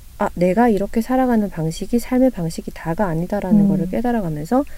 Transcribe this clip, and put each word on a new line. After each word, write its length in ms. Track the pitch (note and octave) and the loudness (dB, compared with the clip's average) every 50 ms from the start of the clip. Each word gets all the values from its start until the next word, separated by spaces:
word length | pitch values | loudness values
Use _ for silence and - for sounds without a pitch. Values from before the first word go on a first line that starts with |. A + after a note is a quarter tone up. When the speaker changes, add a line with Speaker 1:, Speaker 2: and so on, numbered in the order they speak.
| - - - - | -18 -14 -6 -4
Speaker 1:
'아, 120 | G#3 - - | -4 -4 0
내가 340 | F3 F3 F3+ F3+ A3 A#3+ B3 | 0 2 2 4 4 4 4
이렇게 320 | G#3+ F3 G3 G3 - A#3 A3+ | 4 2 0 -2 -2 -2 -2
살아가는 460 | - B3+ C4 C4 B3 A#3+ A3 G#3 F#3+ | 0 2 2 2 2 2 2 0 -2
방식이 480 | - E3+ D#3 D#3+ D#3+ - G3 - A#3 A#3+ | -2 -4 -4 -4 -4 -4 -6 -2 -2 -2
삶의 320 | - - B3+ B3+ C4 C4 | -2 0 2 4 4 4
방식이 400 | - - E3+ E3 E3 - - - - | 2 0 -4 -4 -4 -6 -10 -10 -10
다가 340 | - - D#3+ E3 - G#3+ F#3 D#3 | -8 -6 -4 -2 0 0 0 0
아니다'라는 400 | D#3+ F3 F3+ - G#3 - F#3 A3 | -2 -2 -2 -4 -2 0 4 4
Speaker 2:
음. 160 | G#3 G3+ G3+ | 4 4 4
Speaker 1:
거를 220 | G3 F#3+ F#3 F#3 | 2 2 0 -2
깨달아가면서 760 | F#3 A3+ A3+ B3 A#3+ A3+ G3 E3 D#3 D3 D3 E3 A#3+ C4 C#4+ - - | -2 -2 0 0 0 0 -2 -2 -4 -4 -4 0 0 0 0 0 -6